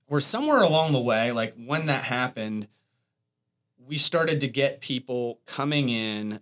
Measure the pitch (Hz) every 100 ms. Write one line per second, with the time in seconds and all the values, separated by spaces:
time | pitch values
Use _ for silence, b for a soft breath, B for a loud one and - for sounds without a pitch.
0 | - 143 143 220 302 277 180 156 160 139
1 | 120 110 120 117 110 117 117 156 156 135
2 | - 123 127 113 107 107 107 _ _ _
3 | _ _ _ _ _ _ _ _ 127 151
4 | - 170 160 147 135 131 139 - - 127
5 | - 123 120 117 - - 143 147 131 113
6 | 110 107 107 107